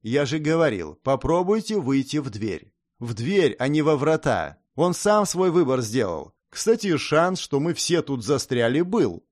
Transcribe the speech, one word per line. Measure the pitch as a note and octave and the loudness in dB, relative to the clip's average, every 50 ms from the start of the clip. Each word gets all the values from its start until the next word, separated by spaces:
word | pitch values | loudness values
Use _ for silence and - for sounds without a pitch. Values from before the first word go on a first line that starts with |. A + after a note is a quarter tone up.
"Я | _ A2 A#2 C#3+ D3 | _ -2 0 0 0
же | B2+ C#3 D#3+ | 0 -2 -4
говорил, | D3+ D3 D#3+ E3 E3 D3+ A2+ F#2+ E2 D2+ D2+ | -2 0 2 2 2 2 2 -2 -6 -8 -10
попробуйте | _ _ C3 C#3 C3+ - C3 D#3+ F3 F3+ F3+ G#3 A3 G#3+ - A3 G#3 | _ _ -2 -2 0 0 0 0 2 2 2 0 0 0 -2 -4 -2
выйти | D3+ A#2+ C3+ C3+ C3 C3 - D3+ | -2 0 0 0 0 -2 -4 -4
в | D3 C3+ | -4 -6
дверь. | G#2 G#2+ G2+ A2 F2+ D#2 - _ _ _ _ _ _ _ | -8 -6 -6 -6 -6 -8 -10 _ _ _ _ _ _ _
В | B2 A#2 A2+ | -10 -8 -6
дверь, | G2 A#2 C#3 G3 G3+ F3 C3+ G2+ - | -4 -4 0 2 4 4 4 2 0
а | B2 C#3 | -2 0
не | D3 D#3 D3 | 0 2 2
во | D3+ D#3 | 2 2
врата. | C#3 C3+ D3+ D#3+ D#3 - D3+ A#2+ F#2 D#2 D2 D2 _ _ _ _ | 2 2 2 2 2 2 0 0 0 -2 -4 -8 _ _ _ _
Он | - D#3 F3+ F3 | -2 0 0 0
сам | - - G#3 G#3 G#3+ G#3 | 0 2 2 4 4 2
свой | - - F3 F#3 F#3 | 0 0 0 0 2
выбор | D#3+ F3+ E3+ B2+ C3 B2+ | 4 2 2 2 2 -2
сделал. | B2 G#2+ G#2+ B2+ A2+ F#2+ E2+ D2+ C#2 - _ _ _ _ | -2 -2 -2 -2 -2 0 -4 -6 -8 -12 _ _ _ _
Кстати, | - - - G#3+ A3+ A3+ - G3+ E3 | -12 -6 0 0 2 2 2 0 0
шанс, | C#3 - - D3+ D3+ E3+ F#3 F#3+ F3 | 0 0 0 2 2 2 2 0 -4
что | - - - C#3 | -6 -4 -4 -2
мы | D3 E3+ E3 | -2 -2 -4
все | - - - E3+ E3 D3 | -4 -2 0 0 0 0
тут | - C#3+ B2+ A2 | -2 -6 -6 -2
застряли, | G#2+ D3 B2+ - - C3 B2 A#2 A#2 B2+ D3+ | -2 -2 -2 0 -2 -2 0 2 2 2 0
был". | F3 F3+ F#3+ A#3 D#3+ G#2+ E2+ - _ _ | 0 0 0 0 0 0 -2 -6 _ _